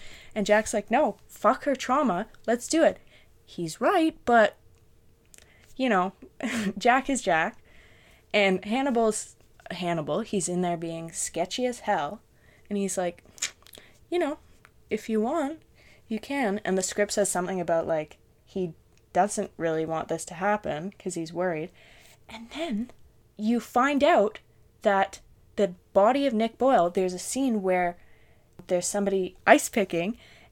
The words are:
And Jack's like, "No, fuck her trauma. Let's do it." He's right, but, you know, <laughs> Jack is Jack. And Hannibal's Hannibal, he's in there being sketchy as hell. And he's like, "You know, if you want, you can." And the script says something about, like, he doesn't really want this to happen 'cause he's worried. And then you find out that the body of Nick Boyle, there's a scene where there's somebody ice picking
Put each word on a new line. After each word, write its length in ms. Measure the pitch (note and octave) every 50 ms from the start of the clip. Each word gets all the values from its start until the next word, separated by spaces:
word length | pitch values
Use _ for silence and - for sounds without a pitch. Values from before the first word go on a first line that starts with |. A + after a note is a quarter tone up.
| - - - - - - -
And 120 | A3 G3
Jack's 280 | G#3 G#3 G#3+ G#3+ - -
like, 160 | G#3 - -
"No, 260 | A3 C#4 D#4 A3+ G3 - -
fuck 380 | - - - - G#3 C4 - -
her 100 | D4 C4+
trauma. 500 | C4 - - B3+ D4 D4+ A#3 F3 F3 G3 - - - -
Let's 220 | - A#3 A#3+ - -
do 160 | - E4 D4+
it." 140 | G3+ F3+ - - - - - - - - - _
He's 360 | - - - E3+ D#3+ D#3+ -
right, 360 | A#3 D#4+ G4+ F4 D#4+ D#4+ D#4 - -
but, 300 | - A#3+ A#3 G#3+ - - - - - - - _ _ _ _ _ - _ _ _ _ - - - - - - - - -
you 120 | - C4 B3+
know, 240 | G#3 F#3 F3+ F#3+ - _ - - - -
<laughs> 380 | - A3+ B3+ A#3 G#3+ F#3+ - G3+
Jack 320 | - A#3+ B3 C4 C4 -
is 120 | C#4 A3+ -
Jack. 360 | F#3+ E3+ D#3+ E3 G#3 - - - - - - - - - - - - - _ _ _ -
And 320 | G#3 G3+ G3 F#3 F3+ -
Hannibal's 720 | G3+ A3 C4 C4+ C#4+ A#3 A#3 A3+ A3 G#3+ - - - - _ _ _ _ - - - F3+
Hannibal, 480 | E3+ F#3 E3+ E3+ E3 D3+ C#3 D3 F#3+
he's 280 | A#3 - - G3 E3 F3
in 120 | F3 F3+
there 160 | F3+ F3 F3
being 340 | D#3+ E3+ E3 E3 E3 E3 E3
sketchy 560 | E3 - - - - D#3+ E3+ - - - B3
as 140 | B3 A#3+ -
hell. 400 | - G#3+ G3+ E3 D3 D3 G3+ A3 - _ _ _ _ - - - - -
And 100 | G3+ G3+
he's 180 | G3 F#3+ -
like, 280 | G3 F3+ F3 F3 - - - - - - - - _ _ - - - - - - _ - _
"You 100 | E4+ F4+
know, 200 | E4+ C#4 D4+ - - - - - - - _ - - _
if 200 | - A3 - -
you 120 | A3 G#3+
want, 400 | G#3+ A#3+ D4+ E4+ C#4 C#4 D#4+ D#4+ - _ _ _ - - - - _
you 140 | - A3+ G#3+
can." 400 | - - C#4 C#4 B3+ G3+ G3 G#3 -
And 140 | - F#3 F#3
the 40 | F#3
script 300 | - - - G#3 G3+ -
says 160 | - G3+ F#3+
something 320 | - F3+ F3+ F3 F#3+ F#3
about, 260 | E3+ E3+ E3+ E3 E3 -
like, 300 | E3 D#3 D#3 - - - _ _ _ _ _
he 300 | _ - G3 F#3 E3+ D#3 - _ _ _ _ _ _ -
doesn't 380 | F3+ F#3+ G#3 - - G3 - -
really 280 | - E3 E3 D#3+ D#3+ D#3+
want 240 | D#3+ D#3+ D#3 - -
this 160 | E3 E3 -
to 80 | - F3+
happen 580 | D#3+ F#3 G3+ G#3 G#3 - D#3 D3 D3+ E3+ G3+ - -
'cause 160 | - F#3+ F3+
he's 180 | E3+ E3 D#3+ E3+
worried. 380 | E3+ F3+ F#3 E3 D#3 D#3+ F#3 - - - - - - - - - _ _ -
And 220 | A3 A3+ A#3 A#3
then 400 | - C#4 E4 E4+ A3 G3+ B3 - - - - - _ _ _ _ _
you 220 | - G#3+ A3 A#3+ A#3
find 460 | - - - A#3+ B3+ C#4+ D4 C4+ C#4
out 340 | D#4 F4 B3 G3 G#3+ - - - _ _ - _ _ _ _ -
that 380 | G#3+ G3 G3 G3 - - - - - - - _ _ _
the 180 | - G3+ F#3+ F3+ - _ _ -
body 340 | G3 G3 A3+ C4 C#4+ C#4
of 80 | C4+ A#3
Nick 240 | G#3 A3+ A3+ - -
Boyle, 320 | A#3+ C4+ C4 G3 E3+ F3
there's 240 | F3 G3 F#3 F#3 F3+
a 40 | F3+
scene 440 | - - - B3+ C#4 C4+ A3+ G#3+ F#3
where 340 | F#3+ F#3 F3+ F3+ F3 F3 - - - - - - - _ _ _ _ _ - - -
there's 180 | F#3 F3+ F3
somebody 500 | - - G#3 G3+ G3+ G3 F#3+ F#3 F3+ - - -
ice 220 | F#3+ A#3+ D4 - -
picking 480 | - - G3 - - E3 E3+ G3 A#3+ - - - - - - -